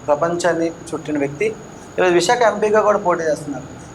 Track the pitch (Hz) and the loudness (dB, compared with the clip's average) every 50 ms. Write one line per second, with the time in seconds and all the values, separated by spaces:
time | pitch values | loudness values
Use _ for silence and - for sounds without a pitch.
0 | - - 147 147 165 170 175 170 - 175 160 160 165 165 165 - - - 160 147 | -2 0 0 2 2 0 0 0 2 2 2 2 0 -2 -4 -8 -10 -10 -10 -8
1 | 160 156 151 143 139 135 143 - 208 220 - - - - - - - - - - | -6 -4 -2 -2 -2 -2 -2 -2 -2 -2 -2 -6 -12 -18 -18 -18 -18 -6 -2 0
2 | 180 180 175 175 165 240 240 240 240 214 202 208 214 208 208 214 196 208 202 196 | 2 4 4 4 4 4 4 4 4 4 4 2 2 2 4 4 4 4 2 2
3 | 202 180 170 165 165 156 147 - - 143 139 - - - - - - - | 2 0 0 2 0 -2 -2 -2 -4 -8 -8 -8 -10 -12 -16 -16 -18 -16